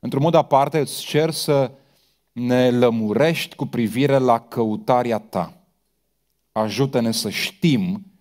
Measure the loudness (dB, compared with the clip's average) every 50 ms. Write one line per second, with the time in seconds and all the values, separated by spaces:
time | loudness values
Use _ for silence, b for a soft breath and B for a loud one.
0 | -8 -4 -2 0 0 4 4 4 2 4 2 2 2 2 0 -2 -2 -2 -6 -12
1 | -10 -2 0 0 0 0 -2 -6 -2 0 2 2 0 0 b b b b b b
2 | b b b b b _ _ -8 -2 0 2 4 4 4 4 4 4 2 2 2
3 | -2 -2 0 2 2 2 0 -2 -6 -10 -8 -10 -10 -6 -4 -2 -2 -2 0 0
4 | 0 2 2 2 4 4 2 2 0 _ -4 -2 -2 -2 -2 -4 -2 0 0 0
5 | 2 0 -2 -4 -6 -6 -6 -6 -6 -6 -10 _ _ _ _ _ _ _ _ _
6 | _ _ _ _ _ _ _ _ _ _ _ -4 -4 -4 -2 -2 -2 0 0 -2
7 | -2 -2 -2 -4 -4 -6 -6 -6 -8 -8 -8 _ 0 0 2 2 0 -2 -4 -6
8 | -10 -16 _ _